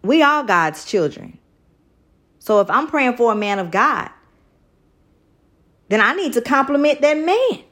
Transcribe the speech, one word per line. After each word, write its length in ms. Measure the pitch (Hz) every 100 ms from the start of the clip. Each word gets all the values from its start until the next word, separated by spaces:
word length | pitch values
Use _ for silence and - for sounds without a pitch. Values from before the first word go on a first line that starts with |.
we 200 | 185 311
are 220 | 285 302
God's 420 | 247 175 160 156 -
children. 520 | 202 151 - - - _ _ _ _ _ _ _ _ _ _
So 200 | - 208
if 100 | -
I'm 160 | 208 302
praying 300 | 302 254 240
for 140 | 233
a 40 | 208
man 240 | 208 202
of 120 | 175
God, 380 | 190 277 269 - - _ _ _ _ _ _ _ _ _ _ _ _ _ _ _ _ _
then 120 | 208
I 120 | 214
need 200 | 349 339
to 80 | 240
compliment 600 | 240 269 269 285 294 285
that 160 | 294 302
man. 460 | 320 415 508 185 -